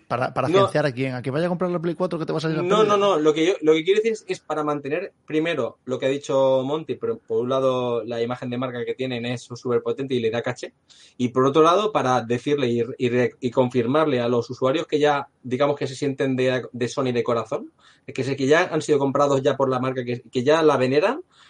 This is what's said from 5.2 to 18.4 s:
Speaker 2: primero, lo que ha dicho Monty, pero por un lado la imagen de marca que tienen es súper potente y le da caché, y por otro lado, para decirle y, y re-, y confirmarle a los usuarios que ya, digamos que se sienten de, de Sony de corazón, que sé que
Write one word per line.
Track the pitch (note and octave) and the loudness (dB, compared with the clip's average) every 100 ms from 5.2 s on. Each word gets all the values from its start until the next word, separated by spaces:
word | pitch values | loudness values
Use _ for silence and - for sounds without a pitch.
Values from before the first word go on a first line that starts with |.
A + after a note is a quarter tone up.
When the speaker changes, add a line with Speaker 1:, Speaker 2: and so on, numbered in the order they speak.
| - | -4
Speaker 2:
primero, | D#3 D#3+ D#3 A2+ - | -2 -2 -2 -4 -6
lo | - B2+ | -8 -4
que | C3+ | -2
ha | |
dicho | C#3 C#3 C3+ C3+ C3 | -2 0 2 4 2
Monty, | C3 D#3 D#3 B2 | 0 -4 -4 -6
pero | A#2 A2+ | -6 -6
por | - A2+ | -4 -2
un | B2 | 0
lado | C3+ C3 B2+ B2 A#2+ | 0 0 0 0 -2
la | G#2+ A#2 | -4 -4
imagen | A#2 B2 B2 | -4 -4 -6
de | A#2+ | -6
marca | B2+ A#2+ | -6 -6
que | A#2 | -6
tienen | A#2 C3 A#2+ | -4 -4 -4
es | A#2+ B2 | -6 -6
súper | - B2 B2+ A#2+ | -8 -10 -2 -2
potente | A#2 A#2+ C3+ B2 | 0 -4 -2 0
y | |
le | A2+ | 0
da | A#2 | -2
caché, | A#2+ B2 - _ _ - - - | -4 -6 -10 _ _ -20 -16 -4
y | B2 | -2
por | C3 C3+ | 2 4
otro | D3 | 6
lado, | D#3+ F#3 G#3+ | 6 4 2
para | D3+ C3 B2+ | 0 0 0
decirle | A#2 A#2+ - C#3+ B2+ | 0 -4 -2 0 0
y, | A#2+ A#2 B2 | 0 -2 -2
y | B2 | 0
re-, | B2 A#2+ - | 2 0 -2
y | B2+ | -4
confirmarle | C3+ B2 B2+ A#2 D3 D#3 B2+ | 0 0 2 0 2 2 0
a | A#2+ | 0
los | A#2+ A#2 | 0 -2
usuarios | B2+ C3 D#3 D#3 | -2 0 0 0
que | D3+ | 2
ya, | D3 C#3+ - _ | 2 2 -4 _
digamos | B2 B2+ C#3+ C#3+ | -6 0 0 0
que | C3 | -4
se | |
sienten | C3 C#3+ C3+ C3+ | -4 -4 -2 -2
de, | C3 C3 B2+ - | 2 2 0 -4
de | A#2+ A#2+ | -6 -4
Sony | - C3 | -2 -2
de | A#2+ | 0
corazón, | A2+ A#2 - D3 D4+ _ _ _ - | 0 -2 -2 -8 -8 _ _ _ -12
que | C3+ | -6
sé | B2 | -4
que | B2 | 0